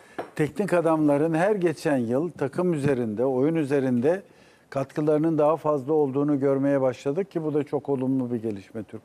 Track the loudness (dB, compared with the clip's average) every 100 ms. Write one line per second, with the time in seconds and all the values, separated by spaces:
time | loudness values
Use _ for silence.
0 | -12 -14 -10 -4 -4 -2 0 2 2 2
1 | 2 2 2 2 0 2 0 -2 -2 0
2 | 0 -2 -2 -4 -4 -2 -2 0 0 0
3 | -2 -2 0 2 2 0 0 0 2 2
4 | 2 0 -6 -20 -20 _ _ -6 -4 -2
5 | 2 2 2 2 2 2 0 -2 0 0
6 | 2 0 0 2 2 2 2 2 0 -2
7 | -4 -4 -4 -4 -2 -2 -2 -4 -2 -2
8 | 0 0 -2 -4 -4 -6 -10 -14 -12 -16